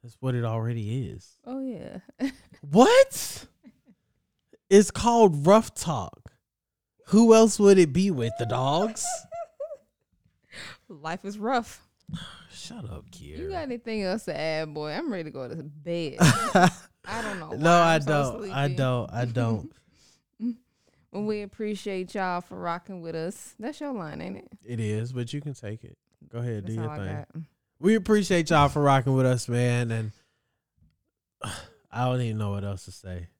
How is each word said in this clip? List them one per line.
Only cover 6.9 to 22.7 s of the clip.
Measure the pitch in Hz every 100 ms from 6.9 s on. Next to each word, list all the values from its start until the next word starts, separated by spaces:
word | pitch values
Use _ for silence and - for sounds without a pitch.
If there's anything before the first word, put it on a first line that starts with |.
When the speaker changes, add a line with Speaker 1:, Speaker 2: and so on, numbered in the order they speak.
| _ -
Speaker 1:
Who | 208 226
else | 220 220 -
would | 202 196
it | 165
be | 135 196
with? | 151 113 -
The | 117
dogs? | 120 131 156 220 220 719
Speaker 2:
<laughs> | 719 - 659 659 _ 605 571 _ _ _ _ _ _ _ - - - _
Life | 160 156 180 196
is | 202
rough. | 214 254 226 - _ _ -
Speaker 1:
<sighs> | - - - -
Shut | - - 240 -
up, | - -
Kier. | - - 151
Speaker 2:
You | 370
got | 370
anything | 294 240 233 220
else | 190 208 -
to | 147
add, | 156 156 156
boy? | 151 151
I'm | 156 320
ready | 196 156
to |
go | 139 127
to | 165
bed. | 147 147 147 170 160 -
Speaker 1:
<laughs> |
Speaker 2:
I | 170 - 1077 190 180 - - _ - 214
don't | 220 196
know | 156
Speaker 1:
No, | - 156
Speaker 2:
why | 175
Speaker 1:
I | 170 160
Speaker 2:
I'm |
so | 143 147 139 117
Speaker 1:
don't. | 202
I | 185 143
Speaker 2:
sleepy. | 131
Speaker 1:
don't. | 131 123 113
I | - 123
don't. | 117 117 110 - _
Speaker 2:
<laughs> | _ _ _ _ _ _ 233 226 _ _ _ _ _
Well, | 196
we | 208 214
appreciate | 208 - 214 208 214 190 185
y'all | 208 190 175
for | 175 180
rocking | 175